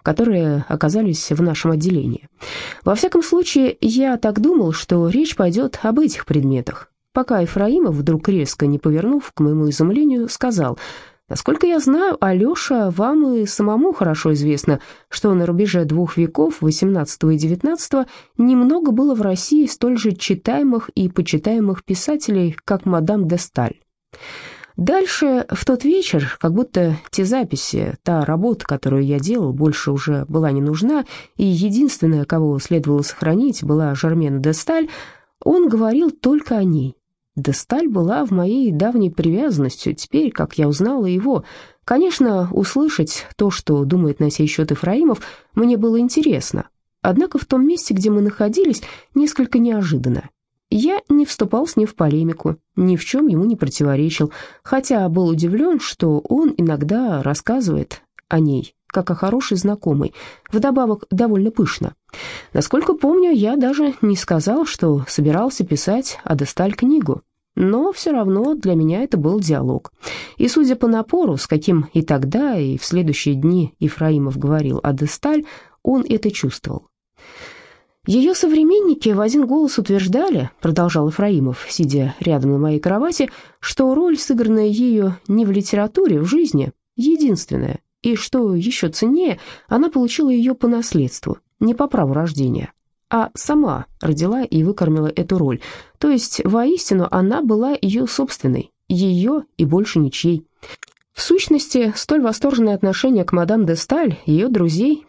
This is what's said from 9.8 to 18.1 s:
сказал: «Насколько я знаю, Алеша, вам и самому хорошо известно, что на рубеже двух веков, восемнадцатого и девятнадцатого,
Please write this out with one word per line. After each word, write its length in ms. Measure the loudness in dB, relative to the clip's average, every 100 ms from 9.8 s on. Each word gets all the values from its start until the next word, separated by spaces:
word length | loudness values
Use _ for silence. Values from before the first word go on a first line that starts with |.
| 0 2 2 0 -4
сказал: 480 | -4 -4 -2 -2 -4 -12 -18 -20 _ -12
«Насколько 380 | -6 -2 0 2
я 120 | 0
знаю, 380 | 2 2 0 0
Алеша, 680 | 0 2 0 0 -2 0 0
вам 440 | 0 0 2 2
и 100 | 0
самому 480 | -2 -2 0 2 2
хорошо 400 | 2 0 0 0
известно, 480 | 0 0 0 0 -2 -4 -20 -16
что 240 | -2 0
на 100 | 2
рубеже 400 | 2 0 2 0
двух 320 | 0 0 0 0
веков, 460 | -2 0 0 0
восемнадцатого 680 | -2 0 0 0 -2 -2 0
и 60 | 2
девятнадцатого, 680 | 0 -2 -2 -2 -2 -2 -2